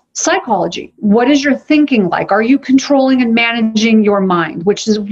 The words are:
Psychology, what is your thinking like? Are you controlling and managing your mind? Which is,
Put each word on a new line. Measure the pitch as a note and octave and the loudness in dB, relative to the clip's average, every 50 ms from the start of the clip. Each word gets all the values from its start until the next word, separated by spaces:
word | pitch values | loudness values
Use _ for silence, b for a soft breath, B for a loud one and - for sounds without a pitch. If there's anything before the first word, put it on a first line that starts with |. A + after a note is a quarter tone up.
| _ _ - | _ _ -12
Psychology, | - - D#4 F4 F#4+ F#4 B3 G#3+ F3+ E3 E3+ - - - - _ | -6 -4 -2 -2 -2 -2 -2 -2 -2 -2 -4 -6 -10 -14 -14 _
what | - - G#3 G3+ A#3 B3 C4+ | -4 0 0 2 2 2 2
is | D4 C#4 C#4 | 2 2 2
your | D4 C4 | 0 -2
thinking | - - - D4+ D4+ D4 C#4+ C4+ A3 F#3+ F3 | -2 -2 0 0 2 2 2 2 0 0 0
like? | - D#3 D#3+ - | -2 -4 -2 0
Are | G3 G#3+ | 0 0
you | A3+ A#3+ C#4 C#4 | 2 2 0 0
controlling | - - C4 C4+ - - C#4+ C4+ C4 C4 C4 B3+ | 0 2 0 2 2 2 0 2 2 2 2 0
and | B3 A#3 A3+ | 0 0 0
managing | A#3 A#3 A#3 A#3 A#3+ A3 A3 A3 G#3+ A3 A3+ A3 A3 | 0 0 0 -2 -2 -2 -2 0 0 0 2 2 2
your | G#3 G#3 G3+ G3 | 2 2 2 0
mind? | F#3+ F#3+ F3 E3+ E3 D#3 - E3+ E3+ | 0 0 0 0 -2 -2 -6 -4 -2
Which | G3+ G3 - - A3+ | -2 -2 -2 -2 -2
is, | G#3 G#3+ G3+ G3+ | -2 -2 -4 -4